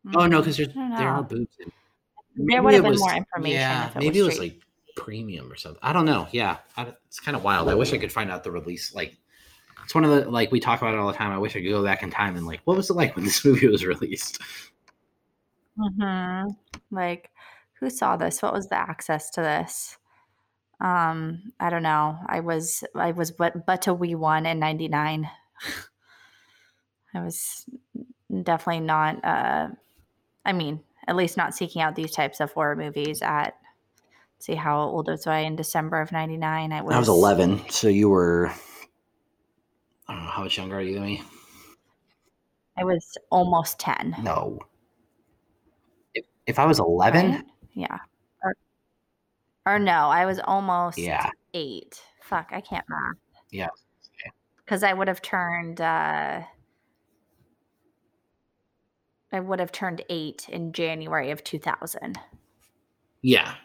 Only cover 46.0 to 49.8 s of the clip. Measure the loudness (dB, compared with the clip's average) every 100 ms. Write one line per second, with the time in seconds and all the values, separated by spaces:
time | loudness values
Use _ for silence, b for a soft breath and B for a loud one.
46 | _ -12 -12 _ -4 4 6 6 4 6
47 | 6 6 4 0 -6 _ -18 -10 -10 -10
48 | -14 _ _ _ -6 -6 _ _ _ _
49 | _ _ _ _ _ _ 0 2